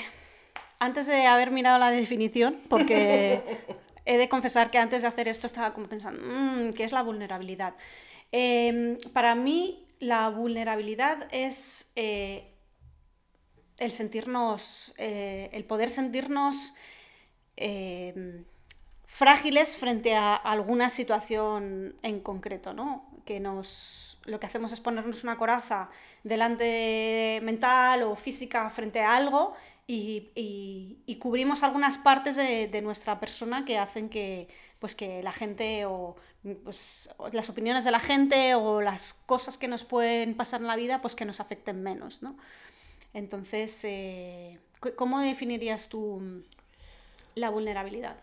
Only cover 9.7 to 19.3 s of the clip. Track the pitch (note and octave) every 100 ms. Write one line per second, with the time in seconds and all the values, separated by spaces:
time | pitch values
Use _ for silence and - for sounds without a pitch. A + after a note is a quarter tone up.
9.7 | - - _ A#3+ A3+ A3 G#3+ A#3 A3+ A3+
10.7 | G#3+ G#3+ A3 C#4 D4+ - C4 C4 C4 -
11.7 | - - - A3 G#3 G3 G3 - _ _
12.7 | _ - - _ _ _ _ _ _ _
13.7 | - A#3+ A#3 A3 A3 A3+ B3 A#3 G3+ -
14.7 | - - - A3 G#3 G3+ F#3+ G3 G#3+ G#3+
15.7 | G#3+ A#3 - C4 B3+ C4 C#4+ C#4 C#4 -
16.7 | - - - - _ _ _ _ - G#3
17.7 | G3+ F#3+ F3+ F3+ F3+ F3+ F3 F3 - -
18.7 | - - - - - C4+